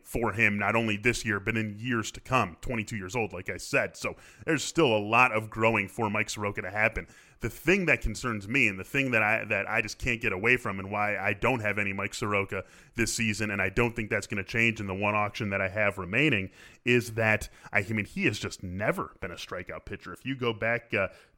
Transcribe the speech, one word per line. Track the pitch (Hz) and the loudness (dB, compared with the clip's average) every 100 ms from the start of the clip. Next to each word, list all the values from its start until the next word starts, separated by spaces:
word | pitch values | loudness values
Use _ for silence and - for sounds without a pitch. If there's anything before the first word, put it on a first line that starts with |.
for | - 123 113 | -6 0 0
him, | 98 110 101 | 4 4 4
not | 101 113 | 2 2
only | 113 104 | 2 2
this | 120 117 110 | 2 2 0
year, | 101 | 0
but | 98 110 | 0 0
in | 110 101 | -2 -4
years | 123 117 107 | -2 -2 -2
to | - | -8
come. | - 131 98 82 | 0 0 0 -4
Twenty-two | - 117 104 113 | -6 -4 -4 -6
years | 92 120 | -6 -2
old, | 104 | -2
like | 87 95 | -4 -8
I | 87 | -10
said. | - 135 101 - | -2 0 0 -4
So | 110 - - - - | -6 -8 -14 -10 -2
there's | 151 | -2
still | - - 143 | 0 2 4
a | 107 | 4
lot | 104 117 127 | 4 4 6
of | 110 110 | 4 -2
growing | 110 113 110 101 | 2 4 4 0
for | - 107 | -2 0
Mike | 107 107 | 0 -2
Soroka | - 104 98 | -4 -4 -4
to | 92 | -6
happen. | 104 110 104 85 - - _ | 2 2 2 -8 -16 -20 _
The | 117 | -8
thing | - 160 196 170 | -2 2 4 4
that | 123 | 2
concerns | 117 107 127 110 98 | 0 -4 -4 -4 -2
me, | 139 113 | 2 2
and | 95 | 0
the | |
thing | 92 139 135 | -4 -2 0
that | 117 | 2
I, | 107 110 107 | 2 2 0
that | 104 101 | -2 0
I | 110 | -2
just | 107 - | -2 -4
can't | 131 113 | -4 -2
get | 113 | -2
away | 92 113 127 | 0 2 2
from, | 113 95 | 2 -6
and | 98 | -4
why | 104 104 98 | -2 0 0
I | 101 | -2
don't | 104 117 127 | 0 0 2
have | 104 101 | 0 -2
any | 101 | -2
Mike | 98 101 | -2 -4
Soroka | - 107 101 98 98 - - - | -4 -2 0 0 -4 -8 -14 -10
this | - 110 | -2 0
season, | - 113 101 107 | 0 0 0 -2
and | 101 | 0
I | 95 | 0
don't | 95 120 113 | 2 0 0
think | 107 | -2
that's | 107 - | -2 -2
gonna | 104 | -6
change | 92 113 117 104 | -2 2 2 2
in | 98 | -2
the | |
one | 95 104 104 | 0 2 2
auction | 104 - 104 | 0 -2 -2
that | 98 | 0
I | 95 | 0
have | 104 104 98 | 0 0 0
remaining, | 90 113 156 110 95 - - - 117 | -2 2 2 2 -2 -10 -20 -6 2
is | 123 117 | 2 2
that, | 107 110 107 - - - | 0 2 2 0 -12 -4
I, | 104 | -2
I | 104 | 0
mean, | 110 98 | -2 -4
he | 185 170 | -2 -2
has | 101 | 0
just | 101 - | -4 -8
never | 92 90 113 185 - - | -8 -2 -2 -2 -6 -8
been | 95 | -12
a | 85 | -10
strikeout | - 92 92 80 - | -10 -10 -10 -12 -10
pitcher. | 101 95 | -12 -12
If | 87 | -12
you | 123 131 | -8 -2
go | 120 | -2
back, | 107 113 117 - | 0 0 0 0
uh, | 107 95 - - | 0 0 -2 -20